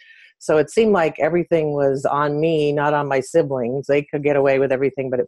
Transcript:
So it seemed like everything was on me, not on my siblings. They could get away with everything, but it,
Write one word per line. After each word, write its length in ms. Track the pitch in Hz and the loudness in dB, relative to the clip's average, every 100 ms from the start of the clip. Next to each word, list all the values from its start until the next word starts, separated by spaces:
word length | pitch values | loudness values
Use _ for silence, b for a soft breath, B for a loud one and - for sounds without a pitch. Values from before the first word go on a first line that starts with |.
| b b b _ | b b b _
So 180 | - 156 | 0 0
it 140 | 147 | 2
seemed 220 | - 220 | 0 2
like 240 | 196 160 - | 2 0 0
everything 540 | 156 175 165 170 151 | 0 0 0 0 0
was 340 | 143 139 135 139 | 0 0 0 -2
on 340 | 143 147 147 | 0 0 0
me, 320 | 165 156 147 | 0 0 0
not 220 | 147 147 | 0 0
on 140 | 147 143 | 0 0
my 120 | 135 | -2
siblings. 680 | 127 165 147 135 117 135 135 | 0 0 0 -2 -4 -4 0
They 160 | 143 | -2
could 180 | 143 147 | -2 -2
get 140 | 147 143 | 0 2
away 220 | 139 135 | 2 2
with 140 | 135 | 0
everything, 380 | 131 139 135 135 | 0 -2 -4 -4
but 100 | |
it, 60 | 123 | -4